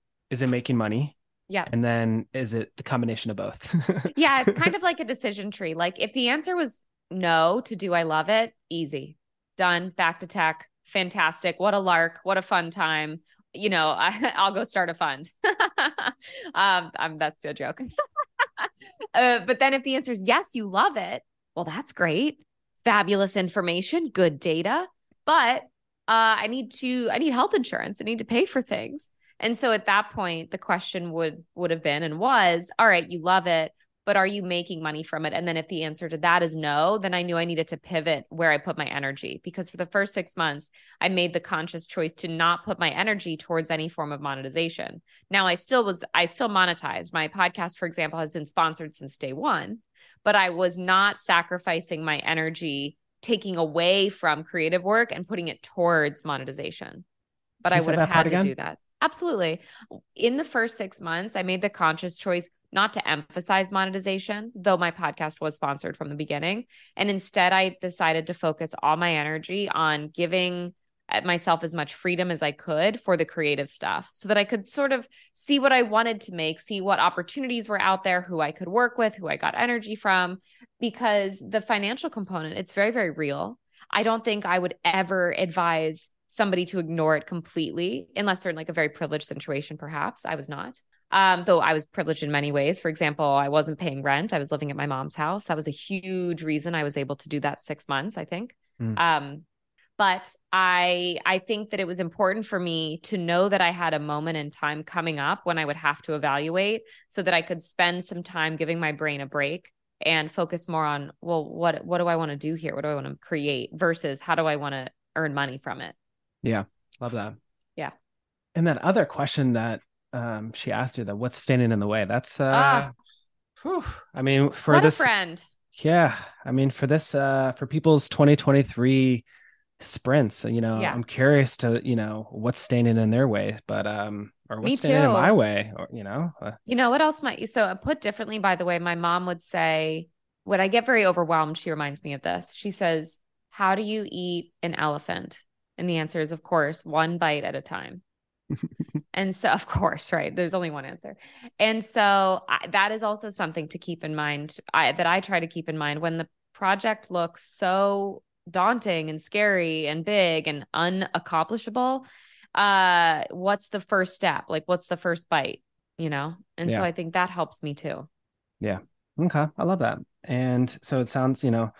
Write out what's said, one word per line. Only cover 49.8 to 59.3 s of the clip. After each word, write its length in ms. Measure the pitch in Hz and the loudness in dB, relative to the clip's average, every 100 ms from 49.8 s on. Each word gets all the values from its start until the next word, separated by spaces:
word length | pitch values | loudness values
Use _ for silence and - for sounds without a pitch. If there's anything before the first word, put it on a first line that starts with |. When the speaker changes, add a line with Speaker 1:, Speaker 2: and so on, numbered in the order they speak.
| _ _ - _ | _ _ -20 _
Speaker 2:
but 100 | - | 2
I 160 | 202 185 | 4 4
was 280 | 170 185 175 | 2 0 0
not 420 | 180 185 202 202 | 2 4 4 2
sacrificing 840 | - 175 170 180 180 165 165 160 | 2 2 2 -4 -2 -4 -4 -6
my 140 | 160 147 | -2 -2
energy, 800 | - 160 160 165 170 139 143 - _ _ | -2 -2 -2 -4 -6 -6 -6 -10 _ _
taking 340 | - 214 196 175 | -4 -4 -2 -2
away 520 | 160 156 175 196 196 | -2 2 4 4 2
from 340 | 196 170 151 | 0 0 0
creative 400 | 160 175 160 180 | -2 -2 0 0
work 300 | 180 220 233 | 2 2 2
and 160 | - 180 | -4 -6
putting 180 | 196 170 | -6 -6
it 160 | - | -8
towards 640 | - - 170 165 147 147 | -8 0 2 4 2 -2
monetization. 800 | 151 135 131 143 - - - - - _ _ _ _ _ | -6 -6 -8 -10 -10 -10 -14 -18 -20 _ _ _ _ _
But 80 | 175 | 2
Speaker 1:
Can 40 | |
Speaker 2:
I 20 | 175 | 4
Speaker 1:
you 60 | |
say 40 | 165 | 4
Speaker 2:
would 120 | 165 | 2
have 80 | 156 | 4
Speaker 1:
that 40 | |
part 100 | 165 165 | 4 4
Speaker 2:
had 40 | |
to 60 | 180 | 4
Speaker 1:
again? 100 | 196 | 2
Speaker 2:
do 40 | 131 | -2
that. 220 | - - _ - | -8 -10 _ -2
Absolutely. 600 | 311 - 349 | -2 0 -2